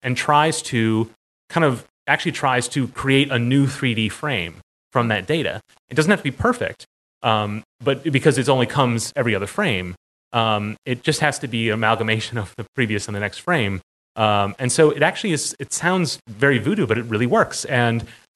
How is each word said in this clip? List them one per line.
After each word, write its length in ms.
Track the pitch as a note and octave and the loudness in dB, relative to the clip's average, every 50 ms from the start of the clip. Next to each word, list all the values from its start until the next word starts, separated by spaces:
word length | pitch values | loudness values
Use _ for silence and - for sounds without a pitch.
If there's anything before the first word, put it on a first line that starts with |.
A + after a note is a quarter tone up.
and 160 | - B2+ B2 - | -4 -4 -4 -2
tries 440 | - - D3 D3 D3+ D#3+ D#3 - - | 0 2 4 4 4 4 0 -2 -6
to 460 | - - A#2 A2+ A2 A2 A2 A2 - _ _ _ _ _ _ _ - | -4 0 0 2 2 2 0 0 -2 _ _ _ _ _ _ _ -4
kind 140 | - E3+ E3 | 0 2 2
of, 220 | C#3+ B2+ A2 - _ _ _ - - | 2 2 0 -6 _ _ _ -2 0
actually 240 | D3 - - D#3+ | 0 0 0 -4
tries 360 | - - - C3+ B2+ B2+ A#2+ - | -4 -2 0 0 2 0 0 -2
to 200 | - C#3 B2+ - | -2 -2 -4 -4
create 420 | - - - C3+ C3+ C3+ C#3+ C#3+ | -4 -6 0 2 4 4 4 2
a 60 | C3+ A#2+ | 0 0
new 300 | A#2+ A#2+ C3 C#3 C#3 C3 | 0 2 2 4 2 2
three 260 | C#3 - C#3+ B2+ A2+ | 0 -2 -2 -2 0
D 160 | G#2+ A2 G#2+ | 0 -2 -2
frame 460 | - - - D3+ C3+ G2 E2+ E2+ E2 F2 - _ _ _ _ _ | -4 -6 -6 -4 -4 -4 -6 -6 -10 -16 -20 _ _ _ _ _
from 160 | - C3 A#2+ A2+ | -2 0 2 2
that 180 | G#2+ G2 F#2 - | 0 -2 0 -2
data. 340 | D3+ E3 C3 D#2 - A2 - _ _ _ _ - | -2 -2 -2 -2 -4 -6 -10 _ _ _ _ -6
It 40 | C3 | -2
doesn't 160 | C3+ D#3 E3+ | 0 2 2
have 100 | G#3 F#3+ | 2 2
to 40 | - | 0
be 80 | C#3+ | -4
perfect, 540 | - - - A#3+ A#3+ - G2+ - - _ - _ _ _ _ _ _ _ | -4 -2 0 0 0 0 -4 -8 -8 _ -20 _ _ _ _ _ _ _
um, 420 | - A#2 A2 G#2+ G#2 G#2 G#2 A2 - _ _ - | 0 0 2 2 0 -2 -4 -8 -10 _ _ -6
but 220 | A#2+ C#3 C#3 C3+ - | -2 -2 -2 -2 -2
because 340 | D#3+ C3+ C3+ - D#3+ C3 C3+ | 0 0 2 4 4 2 4
it 120 | B2 C3+ | 2 2
only 160 | C3+ B2+ A#2+ | 4 2 2
comes 480 | - - D3 C3+ A#2+ A#2 A2+ - - - | 0 2 2 2 2 2 -2 -4 -4 -4
every 200 | C#3+ B2 A#2 G#2+ | -2 -2 0 0
other 120 | F#2+ G2+ - | -2 -2 -4
frame, 480 | - - G#3 E3 G#2+ F#2 F2+ F2+ F2+ - _ _ _ _ _ - | -4 -4 -2 -2 -2 -2 -4 -6 -10 -14 _ _ _ _ _ -6
um, 460 | - A#2 A2+ A2 G#2+ G#2 G#2 G#2 G#2+ - - | -2 -2 0 0 0 0 -2 -4 -8 -10 -6
it 160 | C3+ B2 B2 | -6 -6 -4
just 200 | - D#3+ D3+ - | -2 -2 -2 0
has 180 | D#3 D3 C3+ - | 0 0 0 -2
to 80 | - A#2+ | -8 -6
be 220 | A#2 A2+ A2+ A2+ | -4 -2 -2 0
an 40 | G#2+ | 0
amalgamation 640 | A2+ A2+ A2 A2+ - A2 A2 A2 A2 - - A#2+ A#2 | 0 2 2 2 2 0 -2 -2 -2 -2 -4 -6 -6
of 160 | G2 - - | -6 -6 -8
the 100 | - G#2+ - - | -14 -14 -10 -4
previous 320 | - B2 G#2 G#2+ G2+ - - | -4 -2 -2 -2 -4 -6 -6
and 80 | G#2 | -8
the 40 | G2+ | -6
next 200 | G#2 G2+ - - | -6 -6 -8 -8
frame. 420 | - - F3+ D3+ A2 G2+ G2 F2+ - _ _ _ _ _ - | -4 -2 0 0 0 0 -2 -6 -8 _ _ _ _ _ -4
Um, 400 | A2+ A2 G#2+ G#2 G2+ G2+ G2+ G2+ - | 0 0 2 2 2 0 0 -2 -4
and 120 | C3+ B2 | -4 -2
so 200 | - - D#3+ D3+ | 2 4 4 4
it 100 | C#3+ C#3+ | 4 2
actually 300 | D3 F3 - - - G#3 | 0 0 0 -2 -4 -2
is, 240 | D#3+ C#3 - - - - | -2 -2 -4 -6 -8 -10
it 160 | C#3 - - | -12 -8 -8
sounds 460 | - - F3 F#3 F#3+ E3+ C3+ - - _ - | -2 0 2 2 2 0 0 -4 -8 _ -14
very 320 | G#2+ G#2 C3+ C#3 C3+ A#2 | -4 2 4 4 4 4
voodoo, 260 | G#2 C#3+ G#3+ G#3 D#3+ | 2 0 0 0 2
but 140 | - A2 A#2 | 2 0 0
it 60 | A#2 | 0
really 200 | A#2+ A2 G#2+ B2 | -2 0 0 2
works. 400 | A#2+ G3+ A3+ G#3+ A3 - - - | 2 4 2 2 2 -2 -10 -6
And, 400 | - C#3 B2 A#2+ A#2 A2+ A#2 - - - - _ _ _ | -2 0 2 2 2 2 0 -4 -8 -16 -20 _ _ _